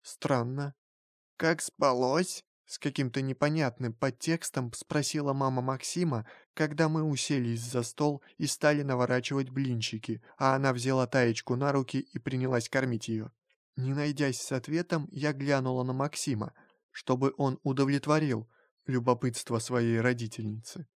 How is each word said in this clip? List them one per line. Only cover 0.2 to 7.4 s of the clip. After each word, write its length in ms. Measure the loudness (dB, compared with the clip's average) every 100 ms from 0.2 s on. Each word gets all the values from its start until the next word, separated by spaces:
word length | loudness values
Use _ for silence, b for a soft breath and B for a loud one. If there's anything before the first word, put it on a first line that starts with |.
| 0 0 0 -4 -6 -10 _ _ _ _ _ 0
"Как 260 | 0 2
спалось?" — 800 | -4 2 2 4 2 2 0 -6 _ _ _
с 140 | -6
каким-то 420 | -4 0 0 0
непонятным 720 | -4 0 2 2 0 0 -6
подтекстом 800 | -2 -2 -2 -2 -2 -2 -4 -6
спросила 600 | -8 -4 -2 0 -2 0
мама 280 | 0 0 0
Максима, 640 | -2 -4 -4 -2 0 0 -4 B B
когда 340 | -2 -2 2 2
мы 160 | 2
уселись 560 | 0 0 0 0